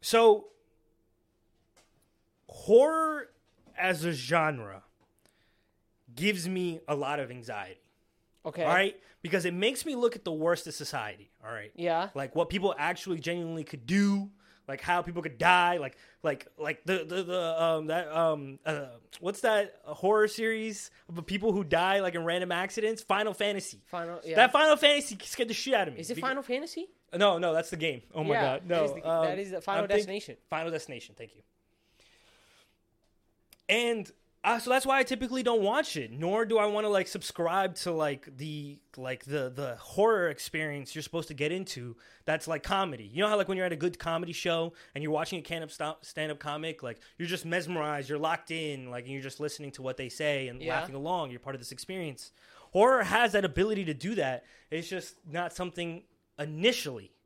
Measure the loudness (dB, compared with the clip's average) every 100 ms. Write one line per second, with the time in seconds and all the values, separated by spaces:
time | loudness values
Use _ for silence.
0 | 2 6 8 8 4 _ _ _ _ _
1 | _ _ _ _ _ _ _ _ _ _
2 | _ _ _ _ _ -16 8 8 10 4
3 | 0 -2 -10 _ _ _ _ -2 0 2
4 | 0 -4 2 2 2 0 -8 -14 _ _
5 | _ _ _ _ _ _ _ _ _ _
6 | _ -2 0 0 -2 -2 -2 -4 -4 -4
7 | -2 -4 -6 -10 -10 -10 -10 -14 _ _
8 | _ _ _ _ -12 -2 2 4 2 -2
9 | -20 _ -2 0 0 0 0 0 -4 0
10 | 0 0 -6 -2 2 0 -2 -10 -6 -6
11 | -6 -10 -18 _ -12 -12 -12 -4 0 0
12 | 0 -4 -4 0 0 0 0 0 -2 -2
13 | -4 -4 -4 -4 -4 -6 -8 -12 0 2
14 | 4 2 -2 -12 _ _ -12 -10 0 0
15 | 0 -6 -6 2 6 6 6 2 -4 -10
16 | -20 _ -2 -2 -6 _ -6 -6 -2 -2
17 | 0 -4 -2 -2 -2 2 4 2 2 -2
18 | 0 2 2 2 -4 -8 -4 -4 -6 -14
19 | _ -8 -6 0 2 4 2 -4 -14 -2
20 | 4 6 4 2 -2 0 -4 -8 -14 _
21 | _ -12 -4 0 2 2 2 2 4 4
22 | 2 -2 0 0 0 -2 -2 -2 -2 -2
23 | 0 0 2 0 -2 -2 -6 -14 _ -8
24 | -8 -8 0 8 8 8 6 8 6 4
25 | 0 -10 -10 -4 -2 -2 0 2 2 -4
26 | -8 -4 -2 -4 -2 -4 -4 -10 -12 _
27 | _ 4 4 6 2 2 0 -2 -4 -4
28 | -8 -4 0 2 2 0 0 2 2 0
29 | -2 2 2 0 -4 -6 -2 -2 2 2
30 | 0 -6 -8 -18 _ -4 -4 -6 -8 -12
31 | -14 -18 -20 -20 _ _ _ _ _ _
32 | _ _ _ _ _ _ _ _ _ _
33 | _ _ _ _ _ -20 _ 2 2 -2
34 | -6 -14 _ _ 0 0 2 2 4 2
35 | 2 -2 -2 -2 2 2 2 2 0 -4
36 | -8 -4 -2 0 2 2 2 2 2 2
37 | 0 -6 -10 -2 0 2 0 -2 -4 0
38 | 0 -2 -10 -12 -10 -8 -10 -16 _ -12
39 | -8 -8 -6 -4 -4 -6 -8 -8 -10 2
40 | 4 4 2 -2 -6 -6 -4 -6 -10 -12
41 | -8 -6 -8 -4 -2 -2 -6 -10 -12 -14
42 | -20 -14 -4 -4 -2 -6 0 0 0 -4
43 | -10 -2 2 2 2 0 -2 0 -2 -2
44 | -4 -4 -4 -4 -2 0 -2 -6 -14 -8
45 | -2 0 -2 -6 -8 -8 -8 -6 -8 -8
46 | -14 -6 -6 -6 -8 -6 -8 -8 -10 -12
47 | -18 _ -6 -6 -2 -4 -2 -4 -2 -4
48 | -4 -2 -2 -2 -4 -8 -6 -8 -10 -10
49 | -8 -10 -10 -8 -8 -6 -12 -8 -8 -6
50 | -8 -4 -2 -2 -4 -8 -4 -4 -4 -8
51 | -4 -4 -4 -8 -10 -10 -10 -14 -10 -8
52 | -8 -10 -16 _ _ -20 -4 6 6 6
53 | 4 4 4 4 2 2 2 2 -2 -4
54 | -4 -2 -2 -2 -8 -20 _ -8 -6 -8
55 | -10 -18 -10 -6 -6 -6 -8 -6 -6 -8
56 | -14 _ _ -10 -8 0 0 0 -4 -10
57 | -14 _